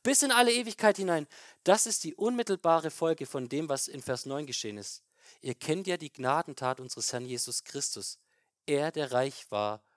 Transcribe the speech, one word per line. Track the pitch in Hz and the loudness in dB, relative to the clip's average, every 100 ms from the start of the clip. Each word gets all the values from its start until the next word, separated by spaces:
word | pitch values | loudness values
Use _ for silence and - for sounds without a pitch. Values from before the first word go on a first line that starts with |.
bis | 247 277 | 2 4
in | 277 | 6
alle | 247 247 | 6 6
Ewigkeit | 240 226 - 220 196 | 4 0 2 4 4
hinein. | 190 160 147 - - _ | 2 0 -2 -12 -20 _
Das | - 214 226 | 4 4 4
ist | - | -2
die | 160 | -4
unmittelbare | - 214 240 226 185 170 165 156 | -2 0 0 0 0 4 4 2
Folge | - 165 156 135 | 0 0 0 -4
von | 139 120 | -6 -4
dem, | 139 156 | -4 -2
was | 135 - | -2 -4
in | 139 | -6
Vers | 139 127 135 | -6 -4 -4
neun | 139 143 | -6 -6
geschehen | 120 110 104 | -6 -6 -8
ist. | 98 - _ _ - - | -10 -14 _ _ -20 -10
Ihr | 135 | -8
kennt | 120 - 165 190 | -4 -2 -2 -2
ja | 175 | -4
die | 151 | -6
Gnadentat | - 127 151 165 131 127 131 | -4 0 0 0 -4 -4 -4
unseres | 127 - - | -8 -6 -4
Herrn | 123 127 | -4 -4
Jesus | 120 - - | -6 -4 -6
Christus. | - - - 104 98 - _ _ _ _ | -8 -6 -6 -6 -10 -12 _ _ _ _
Er, | - 143 156 | -2 0 0
der | 156 139 | -2 0
reich | 123 135 - - | 2 2 -2 -4
war, | 104 104 107 _ | -2 -2 -4 _